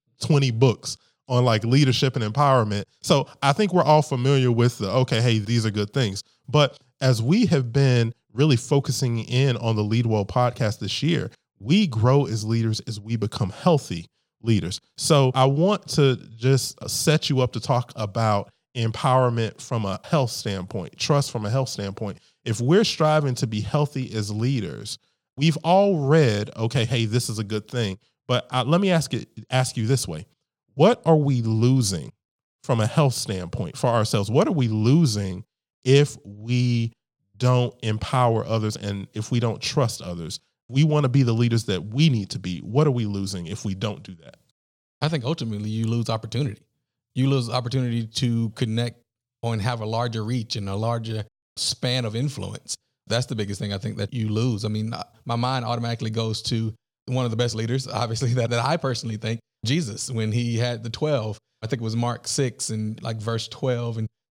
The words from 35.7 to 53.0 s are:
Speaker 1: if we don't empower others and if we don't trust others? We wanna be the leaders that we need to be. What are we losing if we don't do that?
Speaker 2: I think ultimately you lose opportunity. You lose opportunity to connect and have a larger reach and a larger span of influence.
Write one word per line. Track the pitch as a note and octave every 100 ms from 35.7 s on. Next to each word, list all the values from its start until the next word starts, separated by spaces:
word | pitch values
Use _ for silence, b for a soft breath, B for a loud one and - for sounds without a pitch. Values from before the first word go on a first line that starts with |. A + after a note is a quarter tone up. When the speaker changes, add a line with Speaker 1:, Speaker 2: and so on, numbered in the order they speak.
| _
Speaker 1:
if | C3 C#3 D3 -
we | G2 G#2 A2 B2 B2 A#2+ A2+ - _ _ _ -
don't | B2 B2+ A#2+ -
empower | A2 G#2+ - C3 B2 A2+ G#2
others | A2 G#2+ G#2
and | G2+ G2+ F#2+
if | G#2+ A2
we | A#2+
don't | A#2 G#2
trust | - D3 A#2 -
others? | F2+ F2 E2 - _ _ -
We | B2+
wanna | D#3 D3+ C#3
be | C3+
the | A#2+
leaders | A2+ A#2+ A#2
that | G#2+ F#2
we | G2 A#2 D#3+
need | A#2 F2+
to | -
be. | F2+ F2
What | - A#2+ D3+
are |
we | B2
losing | G#2+ G2+ F#2+ F#2+ E2
if | G#2 G#2
we |
don't | F#2+ G#2 -
do | - E2+
that? | D2+ - _ _ _ _ _ -
Speaker 2:
I | D3
think | D#3+
ultimately | A#2+ E3 A2+ G#2 G#2+
you | A2 A2+
lose | A#2 A2+
opportunity. | A2 A2 A#2+ A2+ G#2 _ _ _ _ _
You | - C3
lose | C#3 A#2
opportunity | B2 A#2+ C3 B2 A#2 A2+
to | - B2+ A#2 A2+
connect | - A#2+ A2+ A#2+ - _ _ _ _
and | A#2 A2+
have | G#2+ A#2+
a | G#2+
larger | A2+ A#2+ A2
reach | G#2+ B2+ A2 A2
and | G2
a |
larger | G2 A2+ A#2 A2 A2 G2+ _ _ -
span | - - B2 B2+ A2+
of | A2+
influence. | C#3+ G2 F#2+ F#2 - - _ _